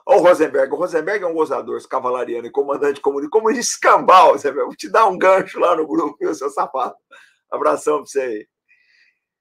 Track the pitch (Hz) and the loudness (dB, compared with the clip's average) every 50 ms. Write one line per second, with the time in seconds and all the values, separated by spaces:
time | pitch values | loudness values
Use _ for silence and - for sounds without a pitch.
0 | - - 185 202 - 175 180 151 156 139 127 139 135 127 143 139 175 175 165 156 | 0 2 4 6 6 6 4 4 2 0 2 0 0 0 -2 -4 -4 -2 -2 -2
1 | 156 180 208 214 180 170 165 165 156 131 135 120 120 120 120 120 - - 139 131 | -2 -2 -4 -4 -4 -2 -2 -2 -2 -2 -2 -6 -6 -6 -8 -8 -8 -6 -6 -4
2 | 120 123 123 127 123 120 117 117 117 117 - 143 139 139 139 131 139 143 139 139 | -4 -2 -4 -4 -4 -6 -6 -8 -8 -6 -4 -2 -2 -2 -2 -2 -2 -2 -2 -2
3 | - 143 139 143 143 151 - 220 220 220 - 240 - - - - - - 220 175 | -2 -4 -4 -4 -4 -2 0 0 0 0 0 -2 -2 -6 -4 0 2 4 4 4
4 | 147 - 175 185 170 - - 139 - 143 131 147 - - - - - - 190 214 | 4 6 6 8 8 6 4 2 0 -4 -4 -4 -4 -6 -8 -12 -8 -2 2 2
5 | 226 202 185 160 175 185 190 190 185 - - 165 165 170 175 160 156 147 151 165 | 2 2 2 2 2 4 4 4 2 -2 -4 -2 0 0 0 0 -2 -4 -2 -4
6 | 156 147 - - 175 175 160 156 131 143 139 - - - - 131 120 - - _ | -4 -4 -6 -6 -6 -6 -4 -4 -6 -6 -6 -6 -6 -4 -4 -6 -6 -6 -8 _
7 | _ _ _ - _ _ _ _ _ - - 123 143 151 147 139 - 151 151 147 | _ _ _ -20 _ _ _ _ _ -10 -6 -2 0 0 0 0 0 -2 -2 -2
8 | 127 - - 135 131 123 110 107 110 _ _ _ _ _ _ _ _ _ _ _ | -4 -6 -6 -6 -4 -4 -6 -10 -12 _ _ _ _ _ _ _ _ _ _ _
9 | _ _ _ _ _ _ _ _ | _ _ _ _ _ _ _ _